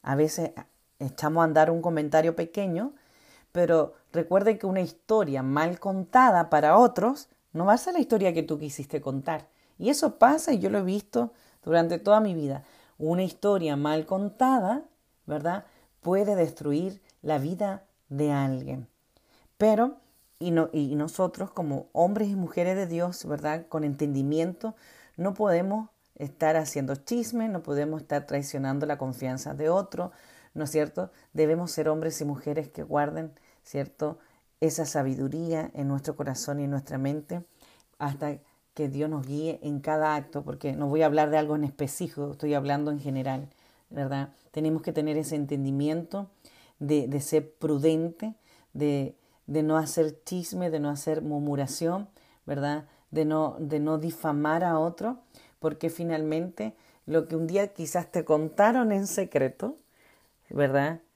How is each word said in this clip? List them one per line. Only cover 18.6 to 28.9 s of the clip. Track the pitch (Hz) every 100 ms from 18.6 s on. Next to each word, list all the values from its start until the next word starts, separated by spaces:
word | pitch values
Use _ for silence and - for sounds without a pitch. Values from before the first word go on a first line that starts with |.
| 135 131 117 _ _ _ _ _ _ _
Pero, | 214 214 247 - _ _ _ _
y | 175
no-, | 165 160
y | 156 139 147
nosotros | 151 - 185 - 190
como | - 160 139 -
hombres | - 175 208 208
y | 196
mujeres | 175 - 175 190
de | 185
Dios, | 165 175 175 170
¿verdad? | 147 151 156 165
Con | 160
entendimiento, | 147 143 147 139 139 156 170 175 220 - - - - -
no | 185
podemos | 190 208 170 190 208 220 _ _ -
estar | 143 - 156 160
haciendo | 151 208 135 139
chisme, | - 240 226 240 220
no | 185
podemos | 165 143 147 156
estar | 147 143 143
traicionando | 143 139 139 135 139
la | 151